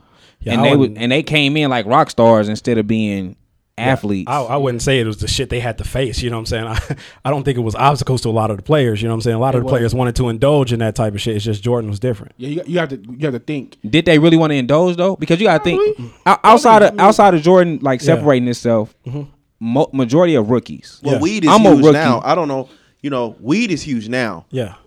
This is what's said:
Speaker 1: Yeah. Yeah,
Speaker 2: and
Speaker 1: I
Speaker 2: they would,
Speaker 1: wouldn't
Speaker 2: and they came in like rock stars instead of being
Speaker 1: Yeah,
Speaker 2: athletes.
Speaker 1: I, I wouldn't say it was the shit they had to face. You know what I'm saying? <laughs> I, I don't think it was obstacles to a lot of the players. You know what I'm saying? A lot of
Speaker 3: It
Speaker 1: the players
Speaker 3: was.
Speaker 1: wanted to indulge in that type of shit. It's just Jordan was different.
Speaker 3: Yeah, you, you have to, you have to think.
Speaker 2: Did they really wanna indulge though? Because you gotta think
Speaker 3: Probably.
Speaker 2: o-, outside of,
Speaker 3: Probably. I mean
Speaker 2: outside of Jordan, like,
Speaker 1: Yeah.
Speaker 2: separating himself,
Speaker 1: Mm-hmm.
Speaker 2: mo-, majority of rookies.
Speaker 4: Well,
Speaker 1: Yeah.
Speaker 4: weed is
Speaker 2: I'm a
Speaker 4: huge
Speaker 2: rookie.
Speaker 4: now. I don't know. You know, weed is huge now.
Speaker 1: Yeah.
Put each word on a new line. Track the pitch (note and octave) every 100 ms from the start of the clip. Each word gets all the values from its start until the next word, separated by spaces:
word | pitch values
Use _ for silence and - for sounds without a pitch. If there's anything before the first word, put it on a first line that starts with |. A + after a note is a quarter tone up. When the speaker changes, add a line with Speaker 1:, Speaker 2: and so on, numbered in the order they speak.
| _ _ _ _
Speaker 1:
Yeah. | B2+
Yeah, |
Speaker 2:
and | A#2+
Speaker 1:
I | C3+
Speaker 2:
they |
would, | C#3+
Speaker 1:
wouldn't | B2 G#2+
Speaker 2:
and | A#2+
they | C#3
came | D#3+ D3+ C#3 D3+
in | C#3+
like | B2 G2+
rock | C#3 D#3
stars | - A#2 A2 G#2
instead | G#2+ - A2+
of | G#2
being | A2 G#2+ G2 F#2 - _ _ _ -
Speaker 1:
Yeah, | B2
Speaker 2:
athletes. | C3 G#2 G2 F2
Speaker 1:
I, | C#3+
I | A#2 C#3
wouldn't | C3+ A#2+
say | C#3 C3+
it | A2+
was | G#2
the | F#2
shit | - B2+
they | A#2+
had | A#2+ A2+
to | -
face. | B2+ C3 -
You | B2
know | A#2
what |
I'm | A2+
saying? | A#2 A2+
<laughs> |
I, | A2 - C#3+ - - C3
I |
don't | C#3+
think | C#3 A#2+
it |
was | A2+ A2+
obstacles | C3+ C#3+ - B2+
to | A#2
a |
lot | A2 A2
of | G2+
the |
players. | A#2 D3+ B2 G#2
You | A2+
know | A2+
what |
I'm |
saying? | A#2 A2+
A |
lot | C3 B2
of |
Speaker 3:
It | B2+
Speaker 1:
the |
players | B2+ A2+
Speaker 3:
was. | B2
Speaker 1:
wanted | B2 A#2
to | B2
indulge | A2+ C3+ D3 B2
in | A#2
that | A2+
type | - A2 G2+
of |
shit. | A#2+ G#2
It's | A2
just | G#2
Jordan | A2+ A#2+ G#2+
was | G2+
different. | B2+ G#2+ - -
Speaker 3:
Yeah, | C3
you, | D#3 -
you | F3
have | D#3
to, | C3
you | G#2+ B2 D3+
have |
to | A#2+
think. | - D3 A#2 _ G#2
Speaker 2:
Did | D3 E3+
they | D#3
really | E3 E3
wanna | D#3 C#3+
indulge | B2 D3 F3+ F3
though? | F#3+ F#3
Because | D#3 E3
you | G#3+
gotta | D#3
think | F3+ F#4 G#4+ G#4+
Speaker 3:
Probably. | A#2+ - -
Speaker 2:
o-, | -
outside | - B3 B3+ G#3+
of, | G3
Speaker 3:
Probably. | G3+
I |
mean | F#3+
Speaker 2:
outside | G#3+ G3+
of | E3+
Jordan, | D#3 F#3 F3 D3+
like, | C3+ B2+
Speaker 1:
Yeah. | C#3+ A#2+
Speaker 2:
separating | D3 C3 B2
himself, | A#2+ B2 A2+ A2 _ B2
Speaker 1:
Mm-hmm. | C#3+ C#3+ _ _ _
Speaker 2:
mo-, | A2+ C3 D3+
majority | C3+ A#2+ D3 F3+ C#3+
of | G#2
rookies. | A#2+ - C#2+ - -
Speaker 4:
Well, | C#3 C#3
Speaker 1:
Yeah. |
Speaker 4:
weed | E3 G#3+ D3+
is |
Speaker 2:
I'm | G#3 G3+
a | D3
Speaker 4:
huge | D3+
Speaker 2:
rookie. |
Speaker 4:
now. | C#3+ D#3 A#2+ C3
I | E3+
don't | D3+
know. | C3+ B2 _ _ _
You | C#3+
know, | C3 A#2 G#2
weed | G#2+ F#3 A#3
is | C#3+
huge | D3+ A#2+ G#2+
now. | B2+ A2+ E2+ -
Speaker 1:
Yeah. | C3 G#2+ -